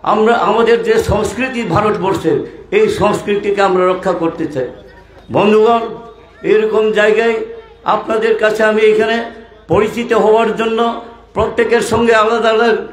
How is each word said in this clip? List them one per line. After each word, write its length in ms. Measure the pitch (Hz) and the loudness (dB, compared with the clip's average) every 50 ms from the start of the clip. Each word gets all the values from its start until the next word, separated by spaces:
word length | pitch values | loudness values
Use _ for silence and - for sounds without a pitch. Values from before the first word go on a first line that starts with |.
| - | 0
আমরা 300 | 160 202 214 220 233 233 - | 0 0 2 2 2 2 2
আমাদের 360 | - 196 214 226 233 220 233 226 180 | 0 0 0 2 2 2 2 2 2
যে 100 | 208 220 214 - - | 0 0 0 0 0
সংস্কৃতি 520 | 190 208 208 - 196 233 262 262 233 233 226 175 165 | -2 -2 -2 -4 -4 -4 -6 -4 -4 -6 -4 -2 -2
ভারতবর্ষের, 640 | 208 214 214 190 175 175 196 180 165 - 156 - - - - - - - - | 0 0 0 -2 0 -2 -2 -2 -2 0 -2 -2 -2 -4 -8 -14 -20 -10 -2
এই 140 | 185 220 220 202 - - | 0 2 2 2 0 0
সংস্কৃতিকে 640 | 190 208 185 - - 208 208 202 208 202 196 202 | 0 0 0 -2 -4 -4 -4 -2 -2 -2 0 0
আমরা 220 | 196 190 185 185 185 | 0 2 2 2 2
রক্ষা 280 | 185 185 185 - 190 175 | 0 0 -2 -2 -4 -2
করতে 300 | 160 165 160 160 - 151 143 - | -2 -4 -4 -4 -4 -8 -6 -4
চাই। 140 | 131 123 120 - - - - - - - - - - - - | -6 -6 -6 -10 -16 -20 -20 -20 -20 -20 -20 -20 -20 -16 -4
বন্ধুগণ, 500 | 110 151 196 208 214 214 220 240 233 233 220 - - - - - - - - - - - | 0 2 2 4 4 4 4 4 2 2 0 -6 -10 -14 -16 -20 -20 -20 -20 -20 -20 -6
এরকম 420 | - 175 202 220 220 214 214 220 214 214 | -2 0 2 2 2 2 0 0 0 2
জায়গায় 440 | - 208 208 214 208 214 226 233 220 220 220 - - - - - - - - - 202 | 2 2 2 2 2 2 0 0 -2 -2 -6 -8 -12 -18 -18 -20 -20 -8 -4 -2 -2
আপনাদের 400 | 214 - - 220 220 220 226 226 214 | -2 -2 -4 -2 -2 0 0 0 2
কাছে 220 | 214 214 208 214 220 | 0 -2 0 2 0
আমি 180 | 214 214 220 220 214 | 2 2 4 4 4
এখানে 260 | 214 214 220 226 226 233 233 233 - - - - - - - - | 4 2 0 0 -2 -4 -4 -8 -12 -18 -20 -20 -20 -20 -4 -2
পরিচিত 420 | 160 180 220 214 - 226 233 240 233 214 196 | 0 0 0 0 -2 -6 -2 0 0 2 4
হওয়ার 260 | 214 220 226 226 208 - | 4 4 4 2 0 -2
জন্য 240 | - 226 226 226 226 233 233 226 - - - - - - - | -2 -2 -2 -2 -2 -2 -2 -4 -6 -12 -16 -20 -20 -20 -10
প্রত্যেকের 520 | - 190 220 214 - - 233 - 226 233 208 - | -4 -4 -4 -2 0 -2 0 2 2 0 0 0
সঙ্গে 240 | 220 220 233 233 226 | 0 0 2 4 4
আলাদা 360 | 220 214 220 233 226 214 226 | 4 2 2 0 0 0 0
আলাদা 180 | 220 220 233 233 202 - - - | 2 2 2 2 0 0 -4 -10